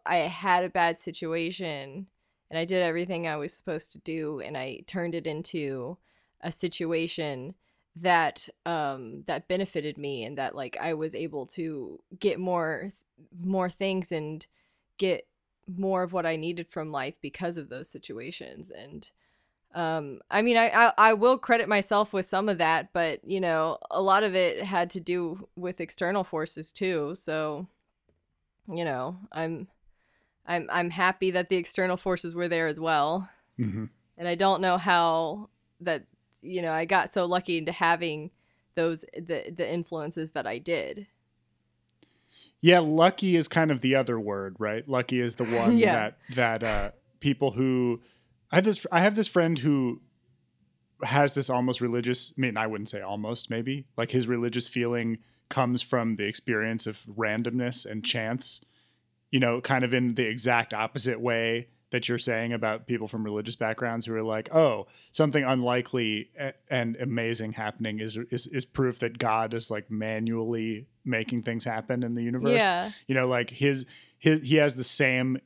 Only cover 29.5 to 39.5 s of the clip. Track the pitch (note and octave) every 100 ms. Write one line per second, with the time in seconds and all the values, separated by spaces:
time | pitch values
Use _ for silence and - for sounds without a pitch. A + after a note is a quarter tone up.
29.5 | E3 F#3 _ _ _ _ _ _ _ -
30.5 | E3+ - F3 F3 E3 F#3 F#3+ F#3 F3+ F3
31.5 | F#3 F3 - F#3 F3+ F#3+ F3+ E3+ E3+ F3
32.5 | E3 D#3+ D#3 E3 D#3 D3 F3+ F#3 _ _
33.5 | - A2 G#2 A2+ _ _ - F3 F3 G3
34.5 | F3 F#3 F3+ F#3 F3 E3+ D#3+ D#3+ G#3 G#3+
35.5 | _ _ _ F3 D3+ - _ _ - E3
36.5 | F3+ E3 D#3+ E3+ F#3 - G3+ F3 F3+ F#3
37.5 | E3 D#3 - E3+ E3+ E3+ D3+ D#3+ - _
38.5 | _ _ - E3 D#3+ - - E3+ D3+ -